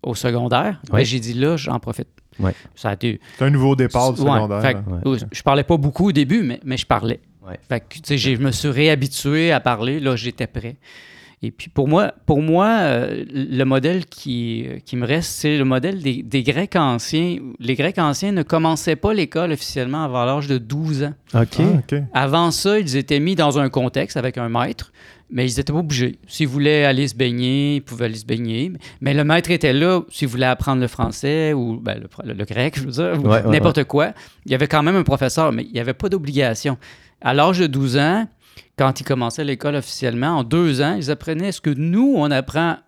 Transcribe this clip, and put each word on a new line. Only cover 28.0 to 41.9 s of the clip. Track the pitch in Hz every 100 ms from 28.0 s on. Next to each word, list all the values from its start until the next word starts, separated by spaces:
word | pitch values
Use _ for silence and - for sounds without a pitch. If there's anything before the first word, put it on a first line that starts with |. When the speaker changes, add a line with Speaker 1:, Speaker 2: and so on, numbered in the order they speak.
| 120
Speaker 1:
aller | 110
se | 110
baigner. | 117 117 113 170
Mais, | 175 - -
mais | 135
le | 143
maître | 147 170 170
était | 170 151
là | 131 170 180 -
s'ils | - 135
voulaient | 120 127
apprendre | 127 - 131
le | 123
français | - 117 104 139 151 156
ou, | 147 117 113
ben, | 113 104
le, | 101 - -
le, |
le | 98 104
grec, | 120 139 143
je | 135
veux |
dire, | 120 175 165
ou | 107
Speaker 2:
Ouais, | 110 104
ouais, |
Speaker 1:
n'importe | 151 170 151
Speaker 2:
ouais. | 131
Speaker 1:
quoi. | 143 165 - - _ -
Il |
y | 127
avait | 139
quand | 156
même | 147 190
un |
professeur, | - 139 131 - 156
mais | 117 -
il | 117
y |
avait | 117
pas | 131 202
d'obligation. | 190 143 139 131 110 143 127 - - _ _
À | - 139
l'âge | 160 180
de | 170
douze | 139 135 131
ans, | 147 196 220 _ _ - _ -
quand | 135 127
ils |
commençaient | 135 131 120 135
l'école | 147 131 147 147
officiellement, | - - 131 117 143 165
en |
deux | 113 160 170 131
ans, | 143 202
ils | 139
apprenaient | 147 - 160 196
ce | -
que | 156
nous, | 139 160